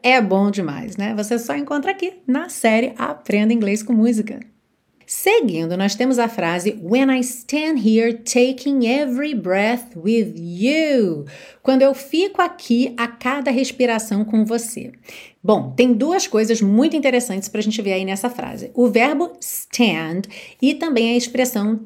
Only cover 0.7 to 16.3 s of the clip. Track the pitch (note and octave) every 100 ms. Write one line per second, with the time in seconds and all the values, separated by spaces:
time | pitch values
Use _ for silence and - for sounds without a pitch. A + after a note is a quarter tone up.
0.7 | C3+ A#2+ F#3+ G#3 G#3+ G#3 A#3 A#3 C#4+ C#4+
1.7 | D4 D#4 G4 F4+ - - C4 - - A3+
2.7 | A3 B3+ A#3 - - - G#3 A3 A#3 G3+
3.7 | G#3+ A3 A3+ A3+ G#3+ G#3 - - _ _
4.7 | _ _ _ - - F#4+ A4+ C4 E3 E3
5.7 | F3+ G3+ - B3+ B3 A3+ - E3 F3 F#3+
6.7 | G#3+ E3+ B3 C4+ C4 B3 - - D4 D#4
7.7 | D4 G#3+ A3 A#3 A#3 - B3 B3+ C4 C#4+
8.7 | C4+ A3+ C4+ C#4+ B3 D4+ B3 F3+ F#3+ G#3+
9.7 | A#3+ - E3+ F3+ A3+ F3+ D#3+ E3+ F3 A#3
10.7 | D#4 D#4 C4 G3 D3+ C#3+ - - - -
11.7 | C4 C4+ C4+ - D#4 G4 G4 F4 - -
12.7 | A#3 B3+ A#3+ A#3 - B3+ C#4+ C4+ B3 C4
13.7 | - A#3+ A3+ A3 G3+ G#3+ A3 G#3+ A3+ -
14.7 | - - - - - - _ - F3+ C3
15.7 | - B3 G#3+ C#4+ F#4+ -